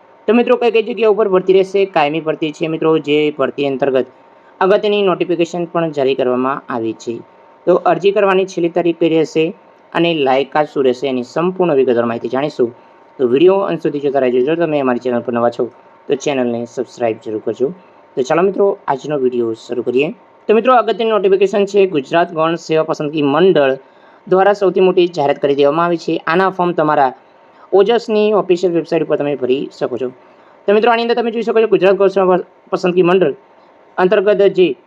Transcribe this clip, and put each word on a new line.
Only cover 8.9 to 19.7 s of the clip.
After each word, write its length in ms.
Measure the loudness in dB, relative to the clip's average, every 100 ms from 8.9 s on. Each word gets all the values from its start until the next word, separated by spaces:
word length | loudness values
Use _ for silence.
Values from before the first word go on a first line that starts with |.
| 0
કઈ 100 | 0
રહેશે 440 | 2 0 0 -2 -4 -20 _ _
અને 200 | -2 0
લાયકાત 540 | 0 2 2 0 -2 -2
શું 100 | 0
રહેશે, 240 | 0 0 -4
એની 160 | -4
સંપૂર્ણ 520 | -6 -4 -4 -2 0 2
વિગતવાર 300 | 2 2 0
માહિતી 240 | -4 -4
જાણીશું. 460 | -4 -4 -2 -4 -4 -20 _ _ -4
તો 100 | 0
વીડિયો 280 | 4 4 4
અંત 260 | 0 -4
સુધી 180 | -4 -4
જોતા 200 | -2 0
રહેજો. 220 | 0 0
જો 140 | 0 0
તમે 240 | -2 0
અમારી 200 | 0 -2
ચેનલ 200 | -2 -4
પર 140 | -2
નવા 160 | -2 -2
છો 220 | -2 -6 -8 _ -16 -6
તો 80 | -4
ચેનલને 500 | -2 -2 -2 -4 -6
સબસ્ક્રાઇબ 520 | -8 -10 -4 -4 -4 -8
જરૂર 160 | -6 -6
કરજો. 280 | -4 -4 -6 -18 -20 _ -8
તો 60 |
ચાલો 200 | -2 0
મિત્રો, 360 | 0 0 -2 -2 -6
આજનો 300 | -6 -4 -4
વીડિયો 360 | -2 -2 -4
શરૂ 280 | -6 -8